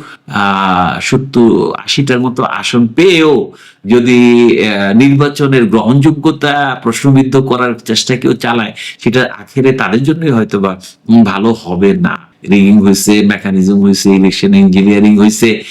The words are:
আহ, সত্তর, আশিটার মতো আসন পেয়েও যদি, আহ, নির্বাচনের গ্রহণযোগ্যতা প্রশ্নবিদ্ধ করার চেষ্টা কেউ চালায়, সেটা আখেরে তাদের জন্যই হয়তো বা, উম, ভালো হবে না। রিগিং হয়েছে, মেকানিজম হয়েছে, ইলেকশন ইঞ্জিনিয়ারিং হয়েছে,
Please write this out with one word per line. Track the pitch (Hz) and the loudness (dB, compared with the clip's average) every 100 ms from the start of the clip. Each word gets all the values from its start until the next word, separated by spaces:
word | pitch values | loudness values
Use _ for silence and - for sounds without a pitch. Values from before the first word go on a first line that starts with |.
| - - - | -6 -20 -10
আহ, | 104 101 98 95 90 87 78 | -4 -2 -2 0 0 -2 -4
সত্তর, | - 127 - 123 117 92 85 - | -2 -4 -2 2 2 2 -2 -6
আশিটার | - - 135 123 | -6 -4 -2 -2
মতো | 127 120 | -4 -4
আসন | 123 92 - 123 117 | -6 -6 -4 -2 0
পেয়েও | 117 185 165 156 127 - - - _ 98 | 2 2 4 2 0 -2 -12 -20 _ 0
যদি, | 120 120 123 120 120 120 - 110 | 0 2 4 4 4 4 2 -2
আহ, | 101 98 | -2 0
নির্বাচনের | 110 139 139 143 143 143 131 | 2 2 2 0 -2 -2 0
গ্রহণযোগ্যতা | 110 107 107 139 147 151 151 147 147 143 143 131 | 0 0 0 2 2 0 -2 -2 -4 -2 -4 -6
প্রশ্নবিদ্ধ | 117 113 139 135 131 135 | -6 -2 2 2 2 0
করার | 131 123 123 110 | 0 -2 -4 -6
চেষ্টা | - 110 - 123 | -6 -4 -4 -2
কেউ | 131 | -2
চালায়, | 120 120 117 107 - - - | -2 -4 -4 -6 -10 -18 -6
সেটা | 117 123 123 - | -2 -2 -2 -8
আখেরে | 104 139 131 | -10 -2 0
তাদের | 131 101 110 | 0 -2 -2
জন্যই | 139 160 165 | -2 -2 -2
হয়তো | 120 104 104 | -2 -2 -4
বা, | 98 92 - - - | -4 -6 -16 -10 2
উম, | 117 | 4
ভালো | 101 98 110 | 4 0 -2
হবে | 110 90 90 98 | -4 -6 -2 0
না। | 92 87 - - _ - | 0 -2 -6 -14 _ -2
রিগিং | 101 98 104 | 2 4 4
হয়েছে, | 98 98 - 104 | 2 0 0 0
মেকানিজম | 101 101 101 95 92 101 | 0 -2 -2 -2 0 2
হয়েছে, | 98 98 101 | 0 0 2
ইলেকশন | 98 95 - 98 | 2 2 0 0
ইঞ্জিনিয়ারিং | 98 98 92 98 101 104 104 | 4 4 2 2 2 2 4
হয়েছে, | 107 107 117 107 - | 2 2 0 -2 -8